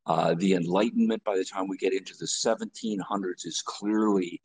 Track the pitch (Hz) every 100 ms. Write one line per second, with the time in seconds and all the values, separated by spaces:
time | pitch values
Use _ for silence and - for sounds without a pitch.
0 | - 82 85 85 95 90 85 95 117 117
1 | 113 110 107 95 95 98 95 92 95 95
2 | 90 - 82 - 117 113 110 - 113 101
3 | - 101 95 90 82 - - - 104 107
4 | 110 98 87 -